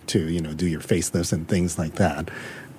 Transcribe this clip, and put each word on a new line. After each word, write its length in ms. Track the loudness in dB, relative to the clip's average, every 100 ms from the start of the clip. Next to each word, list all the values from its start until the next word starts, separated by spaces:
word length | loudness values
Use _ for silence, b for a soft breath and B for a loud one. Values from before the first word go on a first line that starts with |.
| 0
to, 200 | 0 2
you 100 | 0
know, 120 | -2
do 140 | 0 0
your 120 | 0
facelifts 520 | 2 2 2 0 0
and 160 | 0 2
things 280 | 2 2 0
like 180 | -4 2
that, 340 | 2 2 -6 B B B B